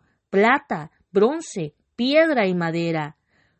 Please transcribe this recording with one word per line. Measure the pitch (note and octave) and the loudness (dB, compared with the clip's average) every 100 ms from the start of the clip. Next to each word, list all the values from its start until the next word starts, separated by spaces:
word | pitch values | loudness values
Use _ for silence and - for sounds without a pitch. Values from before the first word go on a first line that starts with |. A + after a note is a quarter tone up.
| _ _ _ | _ _ _
plata, | G3 A3+ C#4 - F3+ D#3 _ _ | 2 2 2 -2 -10 -10 _ _
bronce, | F#3+ A3 D#4+ D#4+ G3 D3+ - _ - | 2 2 0 -8 -10 -10 -12 _ -6
piedra | B3 D4 E4 C4+ G3 | 0 2 2 2 0
y | |
madera, | F3+ E3 E3 E3+ D#3+ D3 - _ _ _ | 0 -2 -2 -2 -4 -6 -12 _ _ _